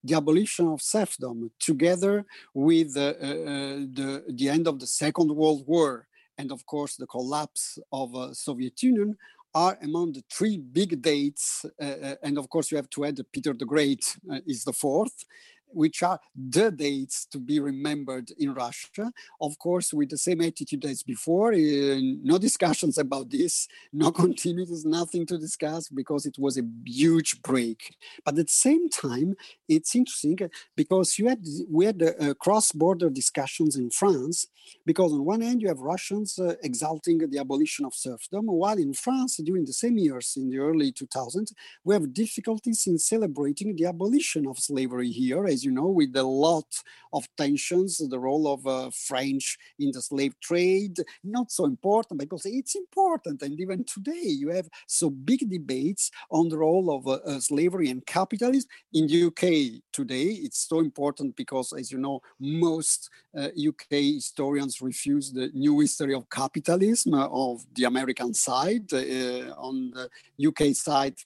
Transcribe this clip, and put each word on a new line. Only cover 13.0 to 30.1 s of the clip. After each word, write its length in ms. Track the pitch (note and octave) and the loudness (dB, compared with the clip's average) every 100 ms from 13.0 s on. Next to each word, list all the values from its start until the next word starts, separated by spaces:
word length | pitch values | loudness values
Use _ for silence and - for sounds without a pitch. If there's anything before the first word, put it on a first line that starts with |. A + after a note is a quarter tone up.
| D3 | -4
add 120 | C3+ A#2+ | -4 -8
Peter 220 | - D3 | -6 -4
the 100 | A#2+ | -4
Great, 540 | A#2 D3 C#3+ C3+ - - F3 | 0 2 2 0 -4 -8 -10
uh, 100 | C3+ E3+ | -8 -6
is 200 | C#3 - | -6 -4
the 80 | |
fourth, 500 | - D3 D3 A3+ - - - - _ _ | -2 0 2 0 -4 -20 -20 -20 _ _
which 340 | G3+ D#3 - | 0 0 2
are 160 | F3 F#3+ _ C3 | 0 -2 _ -12
the 360 | C3 C#3+ A3 | 0 2 2
dates 540 | D#3 D3 C#3 C3 - - | 2 -2 -2 -4 -8 -8
to 140 | C#3+ | -10
be 200 | B2 D3 | -2 0
remembered 720 | C#3+ C3+ D3 D3 C3 C3 A#2+ - | 0 -4 -4 -4 -4 -8 -10 -4
in 160 | C#3+ | -4
Russia. 580 | C3 A#2+ - - - A3+ - - _ | -2 -6 -8 -12 -8 -8 -8 -20 _
Of 160 | D3 D3+ | -8 -4
course, 340 | F3 F3+ - | -2 0 0
with 160 | D3+ C#3 | -2 -2
the 80 | D3 | -2
same 240 | - E3+ | 0 2
attitude 440 | E3 - D3 C#3+ D3 | 0 -2 -8 -6 -4
as 180 | C3 | -6
before, 500 | - A#2 - F3 A3+ | -8 -6 0 2 4
uh, 460 | G3 D3+ C#3+ C#3 C3+ C3 C#3+ | 4 4 4 2 2 0 0
no 140 | C3 F3+ | 2 4
discussions 600 | G3+ - E3+ D3+ E3+ C3+ | 4 2 0 2 0 0
about 320 | C3+ C3+ B2 | -2 -4 -4
this, 380 | C#3 F3 - - - - | 0 0 0 -4 -10 -10
no 200 | - D#3+ | 2 2
<laughs> 120 | E3 | 4
continuities, 600 | F3+ - F3 E3+ F3+ E3 D#3 | 2 2 -2 -4 -6 -4 0
nothing 400 | E3 E3+ F3 D#3+ | 0 0 -2 -2
to 100 | F3 | -4
discuss, 520 | D#3 - D3+ E3 E3 | -6 -4 -4 -4 -6
because 360 | C3+ B2+ D3 C#3+ | -8 -4 -4 -4
it 120 | C3 | -2
was 180 | C#3 C3+ | -2 0
a 60 | A#2 A#2 B2 | -4 -8 -8
huge 560 | B2 E3 E3 D3+ - | 4 6 6 2 -6
break. 540 | - C3 A#2 A2 - _ - - | 0 0 0 -4 -14 _ -20 -6
But 140 | - D3 | -2 0
at 100 | E3 | 2
the 60 | |
same 360 | - B3+ D#4+ E4+ | 4 6 4 2
time, 460 | - C#3 B2 E3+ F#3+ - - - | -2 -4 0 -2 -2 -10 -20 2
it's 280 | D#3+ - B3 | 2 4 2
interesting, 420 | B3+ | 2